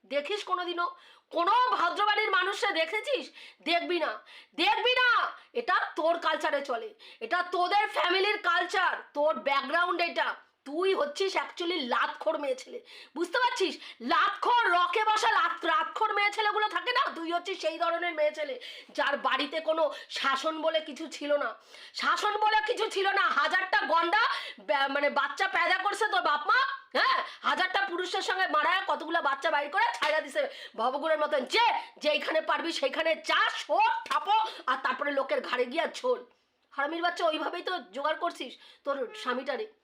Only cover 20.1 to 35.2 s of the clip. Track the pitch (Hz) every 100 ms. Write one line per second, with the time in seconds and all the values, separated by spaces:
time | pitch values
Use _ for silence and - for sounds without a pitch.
20.1 | - 277 277 320 320 320 320 311 254 311
21.1 | - 294 294 247 208 - - - - 254
22.1 | 339 415 415 427 427 427 480 427 381 392
23.1 | 392 349 - 302 359 370 427 277 330 339
24.1 | 415 480 - - - 196 285 269 277 285
25.1 | 277 269 - 381 359 339 370 392 403 427
26.1 | 392 330 294 339 466 554 554 - 262 480
27.1 | 1017 - - 233 285 370 392 381 339 370
28.1 | 392 - 381 381 302 311 370 381 302 320
29.1 | 339 285 277 330 302 294 381 466 - 302
30.1 | 311 302 220 185 - - - 233 277 320
31.1 | 302 302 302 247 440 466 906 - - 302
32.1 | 302 - 320 311 294 330 320 277 277 320
33.1 | 311 311 320 427 - - 320 453 906 906
34.1 | 294 311 440 440 - - 262 - 247 285
35.1 | 277